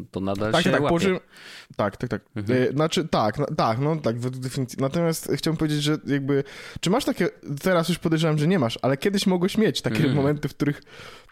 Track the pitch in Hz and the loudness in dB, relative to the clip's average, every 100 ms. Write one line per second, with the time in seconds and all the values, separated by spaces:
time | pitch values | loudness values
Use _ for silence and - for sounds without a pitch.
0 | - 95 95 98 107 156 185 - 143 170 | -6 -4 -4 -2 0 2 2 2 2 2
1 | 190 185 - - - - - - 104 - | 2 0 -6 -20 -20 -20 -10 -4 -2 -2
2 | 123 101 - 110 101 127 127 135 156 190 | -4 -4 -6 -6 0 2 2 2 0 0
3 | 160 170 107 139 - 156 131 113 147 160 | 0 2 2 0 -2 0 0 2 0 0
4 | 120 117 123 131 127 135 127 - 135 170 | -2 -2 -4 -6 -6 -4 -4 -2 -2 0
5 | 170 160 - - 165 160 156 151 147 151 | 0 -2 -2 -2 0 0 0 0 0 -2
6 | 156 143 139 139 139 - - - 170 233 | 0 -2 2 0 0 -10 -16 -6 0 2
7 | 294 - 175 - - 143 185 180 160 170 | 0 0 -2 -4 -10 -4 2 2 2 0
8 | 165 160 160 151 147 190 113 - 127 135 | 0 2 2 2 2 2 0 0 0 2
9 | 202 196 196 185 180 - 208 - 127 107 | 0 2 2 2 2 2 2 0 -2 2
10 | 147 143 139 147 147 - 143 143 - - | 2 4 2 0 -4 -2 -2 -2 -8 -20
11 | - - - | -20 -20 -20